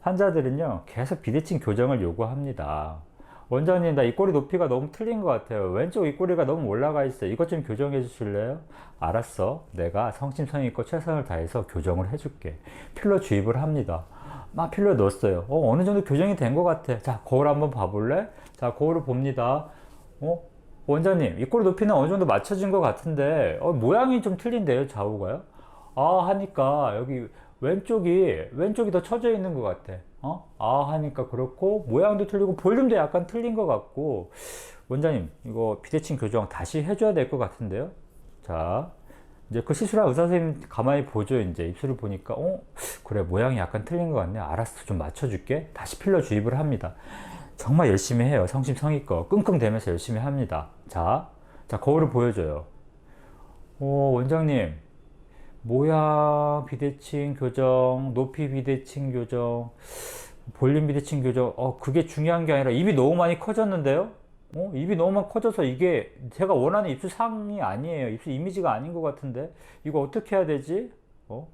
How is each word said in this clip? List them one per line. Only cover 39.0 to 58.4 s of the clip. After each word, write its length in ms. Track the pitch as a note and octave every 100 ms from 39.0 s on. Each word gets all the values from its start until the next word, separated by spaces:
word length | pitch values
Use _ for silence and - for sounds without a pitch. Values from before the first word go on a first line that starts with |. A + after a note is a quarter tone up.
| - - - - -
이제 120 | A2+
그 120 | -
시술한 360 | D3+ G#3 G#3+ F#3
의사 140 | C3
선생님 400 | E3+ F3+ E3 C#3 -
가만히 380 | - B2+ C#3+
보죠. 340 | C#3 G#2+ G#2 C3
이제 260 | F#2 E2
입술을 300 | E2+ F2 C3+
보니까, 380 | A#2+ G#2 F#2+ - A2+
"어? 220 | E3+ F#3 - - - -
그래, 160 | - G#2
모양이 360 | E2+ F#2 B2+ B2
약간 280 | F2 G#2+
틀린 240 | G2 F3 E3+
것 40 | C3+
같네. 200 | F2 G#2+
알았어, 440 | D#2 E2+ A2+ -
좀 140 | - F2+
맞춰줄게." 720 | D#2 - C3+ G2 - C#3+ D#3
다시 240 | - - -
필러 240 | G3+ F3+
주입을 380 | - G#2 A2 C3
합니다. 360 | D#3 B2+ D#2+ - - - - - -
정말 320 | - A2 D3+ D3
열심히 380 | G2 - A#2+
해요. 200 | B2 C3+ F2+
성심성의껏 840 | C3+ C3+ C3 D3 D3 - E2+ E2+
끙끙대면서 600 | G#3 - E3+ A2 A2 G2+
열심히 280 | E2+ - A2
합니다. 500 | C3+ C#3 A2+ D#2+ D2 - -
자, 420 | F2 E2+ C#3 - - - - -
자, 120 | A2
거울을 300 | - D#3 D#3
보여줘요. 560 | A#2+ A#2+ G#2 D#2 D2 D#2+ - - - - - - - - - - -
"어, 60 | C#3 C#3 C#3
원장님, 580 | B2 C3+ D#3+ D#3 C3+ E2+ D2+ - - - - - - - -
모양 1040 | A2+ B2+ D3+ D#3 D3+ D3+ D3+ D3 D3 D3 C3+
비대칭 680 | A#2+ C#3+ C#3 - D3 C#3+
교정, 760 | C3+ B2+ B2+ C3 B2+ B2+ B2+ C3+
높이 360 | A#2+ C3 D3